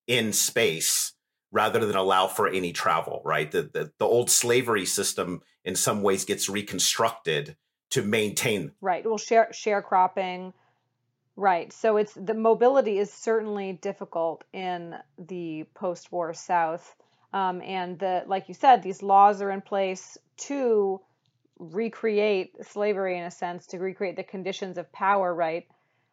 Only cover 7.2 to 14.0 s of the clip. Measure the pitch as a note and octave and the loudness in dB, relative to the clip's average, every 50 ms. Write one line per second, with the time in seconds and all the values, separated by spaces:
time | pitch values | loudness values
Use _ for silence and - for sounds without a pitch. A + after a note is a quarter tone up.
7.2 | - E2 D#2 D2 D2 D#2 - _ _ _ _ _ _ - - B2+ G2+ G#2 A#2 A2+ | -4 -2 -2 -2 -2 -6 -12 _ _ _ _ _ _ -6 -4 -2 -2 0 0 0
8.2 | G#2 G2+ E2+ - - B2+ G#2+ F#2+ D#2+ D2 - _ F#3+ F#3+ F3 - - A3+ A3 G#3 | 0 0 -2 -2 -2 0 -2 -2 -4 -6 -10 _ -4 -4 -4 -2 -2 -4 -4 -4
9.2 | - - A3+ A3+ A3 A3+ - - - A3 G#3 G3+ F#3+ - G3 F#3 F#3 F#3 - G3 | -2 2 4 4 4 4 0 -8 -4 -2 -2 -2 -2 0 2 4 4 4 2 -2
10.2 | F#3 F#3 F3+ F3+ F#3 F#3 - _ _ _ _ _ _ _ _ _ _ _ _ _ | -4 -4 -6 -8 -10 -12 -16 _ _ _ _ _ _ _ _ _ _ _ _ _
11.2 | _ _ - - G3 G3 F3+ E3+ - - - - - A3+ G#3+ G#3+ G#3+ G#3 - - | _ _ -8 -2 2 2 2 2 0 -6 -8 -2 0 2 4 4 2 0 -4 -10
12.2 | G3 G3 A3 A3 A3 A3+ A3+ - A#3 B3 C#4 C4+ A3+ G#3+ G#3 G3 G#3 G3 - - | -6 -6 -2 0 4 4 4 6 6 4 6 4 2 2 2 0 -2 -2 -6 -8
13.2 | - A#3 A3+ A3+ G#3+ G#3+ G#3 G3+ G3 F#3+ F#3+ E3 - G3+ F#3+ - | -4 -2 0 0 0 -2 -6 -6 -6 -6 -8 -8 -8 -8 -8 -8